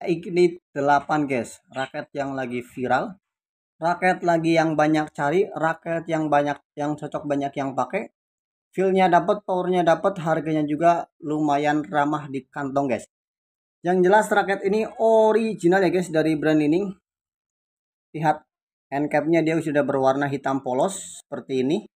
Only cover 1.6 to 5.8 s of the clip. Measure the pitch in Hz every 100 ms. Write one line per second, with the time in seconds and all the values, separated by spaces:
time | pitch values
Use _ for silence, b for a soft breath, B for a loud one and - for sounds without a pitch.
1.6 | _ 131 135 151 147 143 139 135 127 123
2.6 | 117 - 123 127 208 185 _ _ _ _
3.6 | _ _ 160 175 185 175 175 170 165 165
4.6 | 160 151 151 156 156 - 143 175 185 -
5.6 | 160 160